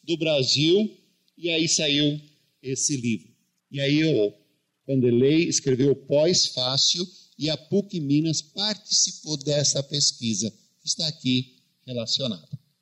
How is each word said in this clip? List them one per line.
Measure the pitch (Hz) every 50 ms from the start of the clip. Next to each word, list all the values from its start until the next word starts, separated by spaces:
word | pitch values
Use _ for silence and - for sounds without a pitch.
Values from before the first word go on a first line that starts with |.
do | - 156 170
Brasil, | 151 160 160 151 139 131 - - 135 151 160 180 202 220 208 - _ _ _ _ _ _ _ _
e | - 160 170
aí | 165 160 165 156
saiu | - - 160 147 143 147 151 147 147 147 - - _ _ _ _ _ _
esse | - 131 135 - - - 147
livro. | 127 117 120 110 92 - _ _ _ _ _ _ _ _ -
E | - 139
aí | 139 139 147 156 160
o | 160 147 107 104 104 - _ _ _ _ _ _ _ _ _ -
Vanderlei | 143 139 131 120 123 120 120 131 139 156 160 170
escreveu | - - - - 139 127 117 135 143 135
Pós-Fácil, | 135 - - 147 147 156 180 185 - - - - 127 127 127 135 139 - - - 170 190 - - - - _ _ -
e | 139 156
a | 151
puc | - - - 185 202 196 202 196 170
Minas | 143 135 143 151 160 160 151 -
participou | - _ - 190 202 214 208 - - - - - - - - - - 151 156
dessa | 143 139 147 143 147 139 - - 143
pesquisa, | 139 - 151 147 - - - - 113 113 110 90 113 104
que | - _ _ _ _ _ - 151
está | - - 165
aqui | 151 151 - - 131 127 127 127 - _ _ _ _ _ _ -
relacionada. | 127 123 120 113 - - - 135 120 104 82 - - - - _ _ _ _